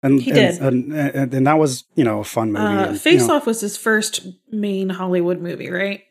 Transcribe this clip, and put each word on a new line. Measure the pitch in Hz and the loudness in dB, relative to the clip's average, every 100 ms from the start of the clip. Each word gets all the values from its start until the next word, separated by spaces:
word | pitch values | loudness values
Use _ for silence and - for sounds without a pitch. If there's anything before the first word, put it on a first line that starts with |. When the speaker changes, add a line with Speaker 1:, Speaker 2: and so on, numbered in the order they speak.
Speaker 1:
And, | 139 135 | 4 2
Speaker 2:
He | 175 | 4
Speaker 1:
and, | 240 | 4
Speaker 2:
did. | 196 - | 4 2
Speaker 1:
and, | 135 127 127 | 0 0 -2
and, | 151 143 135 135 | -4 -2 -2 -2
and | 131 135 | 2 4
that | 156 | 4
was, | 156 127 - - | 2 0 -6 0
you | |
know, | 123 104 | 0 0
a | |
fun | 104 - 113 | -4 -4 -2
movie. | 107 214 | 0 0
Speaker 2:
Uh, | 202 190 | 0 -2
Speaker 1:
And, | 101 | -2
Speaker 2:
Face | 302 330 | 2 4
Speaker 1:
you | 349 | 4
know. | 302 | 2
Speaker 2:
Off | 269 | 0
was | 226 | -4
his | 202 - | -4 -4
first | 226 214 214 - 185 180 _ | 0 0 -2 -8 -12 -20 _
main | 214 208 190 190 | -6 -2 -2 -4
Hollywood | 185 185 180 175 180 | -4 0 0 0 -2
movie, | 175 - - | -6 -10 -8
right? | 180 196 196 _ | -4 -4 -6 _